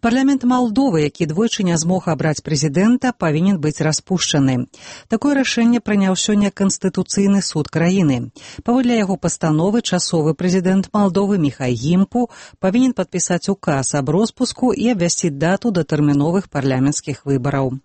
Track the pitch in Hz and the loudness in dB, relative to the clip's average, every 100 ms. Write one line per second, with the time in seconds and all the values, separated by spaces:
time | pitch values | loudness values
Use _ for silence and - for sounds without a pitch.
0 | 233 247 269 277 247 254 247 214 277 165 | 0 2 2 2 0 0 0 0 2 2
1 | 147 - 160 156 226 - 190 170 160 185 | -2 -2 -4 0 -2 0 0 0 0 -2
2 | 175 151 160 151 - 151 151 143 208 247 | -2 -2 -2 -4 -4 -2 0 2 2 2
3 | 254 - 170 151 185 196 147 151 156 151 | 0 -2 -2 0 0 0 -2 -2 -2 -2
4 | - 185 - 151 135 127 123 - - - | -4 -4 0 2 2 0 -4 -10 -20 -20
5 | - 226 285 285 262 - 233 240 - 208 | -6 -2 0 0 0 2 2 2 0 0
6 | 190 185 - 208 202 - 196 - 190 180 | 2 0 0 2 0 0 -2 0 -4 -2
7 | 185 - 196 202 - 156 143 160 165 190 | -4 0 2 2 0 -4 -4 0 0 2
8 | 165 127 120 - - - - 240 240 240 | 2 0 -4 -14 -20 -10 -2 0 2 0
9 | 190 190 170 - 170 156 175 220 - 180 | 0 -2 -4 -2 0 2 2 0 0 -2
10 | - 170 151 156 180 185 180 190 185 214 | 0 0 0 0 0 0 2 0 0 0
11 | 202 180 196 202 151 - 127 120 127 180 | 0 2 0 2 0 -2 -4 -2 0 2
12 | 196 240 240 - - - 113 226 262 240 | 2 0 -4 -6 -20 -4 0 2 2 0
13 | - 180 - 175 - 196 - 139 147 147 | -4 -4 -2 -2 -2 -4 -2 -2 0 -2
14 | 135 160 220 - 254 - 247 - 220 226 | 0 0 0 -2 -6 0 -2 0 0 0
15 | 170 - 175 139 156 196 240 180 156 151 | 0 0 -2 -2 0 0 0 -2 -2 2
16 | 147 143 147 180 185 147 135 131 135 147 | 2 2 2 0 -2 -2 0 2 0 0
17 | - 139 - 139 127 139 131 131 | -6 -10 -2 -2 0 -2 -2 -4